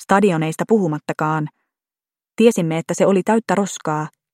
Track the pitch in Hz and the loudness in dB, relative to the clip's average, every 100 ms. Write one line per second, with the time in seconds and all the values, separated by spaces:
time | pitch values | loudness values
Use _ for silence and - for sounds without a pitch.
0 | - 196 202 160 156 160 180 220 175 151 | 0 2 2 0 -4 -4 0 0 0 -4
1 | - 156 156 156 151 _ _ _ _ _ | -6 -4 -2 -2 -6 _ _ _ _ _
2 | _ _ _ - 233 214 165 160 - 175 | _ _ _ 2 2 4 -2 -4 -4 0
3 | 180 196 180 226 - 202 196 - - 151 | 2 2 0 -2 0 -2 -4 -6 -6 -6
4 | 156 _ _ | -8 _ _